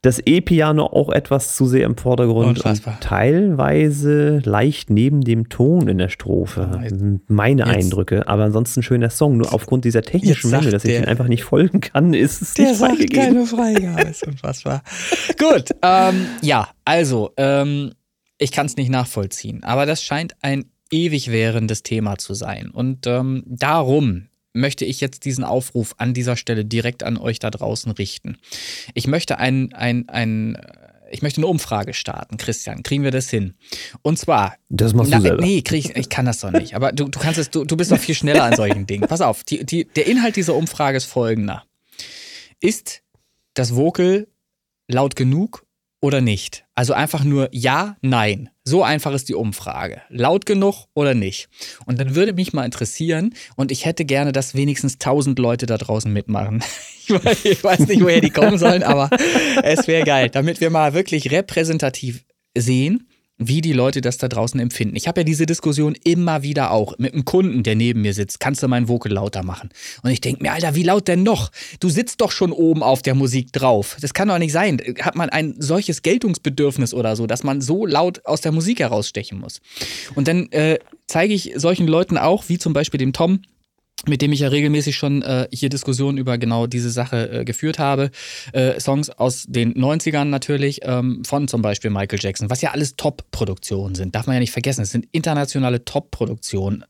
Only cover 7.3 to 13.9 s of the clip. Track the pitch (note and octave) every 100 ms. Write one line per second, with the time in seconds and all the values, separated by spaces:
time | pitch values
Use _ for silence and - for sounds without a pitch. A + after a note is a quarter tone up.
7.3 | G#2 A2 C#3 - G2 F#2 F#2 F#2 G#2 -
8.3 | G2+ G#2+ G#2+ A#2 - A#2 B2 A#2 - D3+
9.3 | A#2+ - A2+ - C3 A#2+ A2+ - F3 G3
10.3 | C#3+ A#2+ C3+ D3 G#2 A#2 A#2 - A#2 B2
11.3 | A#2 - - F3+ - - - E3+ C3+ A#2
12.3 | - F3+ - C4 G#3+ B3+ D4 C4 - C4
13.3 | B3 A#3 A#3 A#3 G#3 F#3